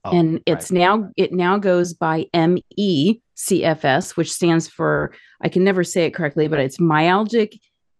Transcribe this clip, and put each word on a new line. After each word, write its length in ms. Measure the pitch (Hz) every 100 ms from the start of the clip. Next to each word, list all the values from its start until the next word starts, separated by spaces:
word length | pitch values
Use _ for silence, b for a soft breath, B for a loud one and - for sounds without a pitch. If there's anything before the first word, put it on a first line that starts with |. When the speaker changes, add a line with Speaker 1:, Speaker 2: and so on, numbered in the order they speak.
Speaker 1:
Oh, 140 | - 175
Speaker 2:
And 240 | 160 165 -
it's 240 | 160 -
Speaker 1:
right. 80 | 180
Speaker 2:
now, 300 | 180 220 196 -
it 160 | 185
now 260 | 180 180 202
goes 340 | 196 180 175
by 320 | 170 165 160 -
M 240 | 175 165 180 - -
E 440 | 202 151 170 226 _ -
C 280 | - 180
F 220 | 156 151 143
S, 320 | 139 - -
which 160 | 165
stands 340 | - 170 165 165
for, 460 | - 156 147 147 B B B
I 60 | 165
can 140 | 185
never 200 | 190 185 175
say 200 | 185 160
it 80 |
correctly, 340 | - 151 160 156
but 100 | 151
it's 180 | 135 -
myalgic 760 | 170 151 165 190 214 233 208 - _ _ _